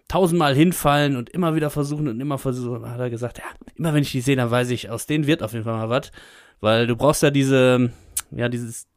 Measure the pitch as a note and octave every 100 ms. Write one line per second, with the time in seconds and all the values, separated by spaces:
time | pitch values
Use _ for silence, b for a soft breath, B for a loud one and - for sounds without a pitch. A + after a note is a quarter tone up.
0 | B F3 F#3 E3+ D3 C3+ F3 - D3 D3
1 | D3 B2+ A#2+ E3 E3+ D#3 D3 D3 C#3+ D3+
2 | C#3 A2 C#3+ C3+ C3+ B2+ A#2+ A#2+ A2+ A#2+
3 | B2 A#2 A#2+ - - - - - D#3+ D3
4 | C#3 C3 B2 C3 A#2+ A#2+ B2 A#2+ G2+ A2+
5 | - D#3 C#3+ E3 G#2+ A#2 A2 A2+ A2+ B2+
6 | - B B B B B G#2+ A2+ A#2+ A#2
7 | C3+ D3+ D3 C#3 C3+ C3+ B2+ B2+ A#2+ b
8 | b b - - A#2+ A#2+ A#2 - -